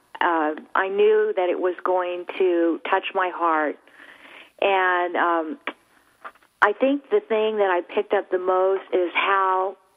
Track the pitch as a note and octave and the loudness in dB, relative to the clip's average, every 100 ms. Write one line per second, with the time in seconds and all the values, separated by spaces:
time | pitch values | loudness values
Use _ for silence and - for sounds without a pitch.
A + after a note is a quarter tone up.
0 | _ - F3 E3 D3+ D#3 - - F#3+ G3 | _ -2 0 2 0 -4 -4 -2 0 2
1 | G#3 G#3+ G#3+ F#3+ F3+ - F3+ F3 - F#3 | 4 4 2 0 -2 0 -2 -2 -2 0
2 | F3+ F3 F3 - F#3 E3+ E3+ D#3 - F#3+ | -2 -6 -8 0 2 2 2 0 0 -2
3 | F#3+ G3 F3+ E3+ E3+ D#3 D3+ - _ - | 0 -2 -2 0 0 2 0 -4 _ -20
4 | - - - - - _ - F#3+ F#3 F3+ | -20 -20 -20 -20 -20 _ 0 2 2 2
5 | F3 E3+ E3+ E3+ D#3+ C3+ - - _ _ | 0 0 0 0 -2 -8 -12 -16 _ _
6 | _ _ - - _ _ G#3 G#3 C4+ C#4+ | _ _ -20 -20 _ _ -2 2 0 0
7 | - G#3 G#3 A3 G#3+ G#3+ G3 F3+ F3 - | 0 -2 0 -2 0 0 0 0 -2 -4
8 | G3+ G3+ - F#3 F3+ F#3 F#3 F#3+ - F#3 | -2 -2 0 -2 0 2 2 0 -2 -2
9 | F3 - - G3 F#3+ F#3 F#3+ G3 _ | -2 -2 0 0 2 0 -2 -8 _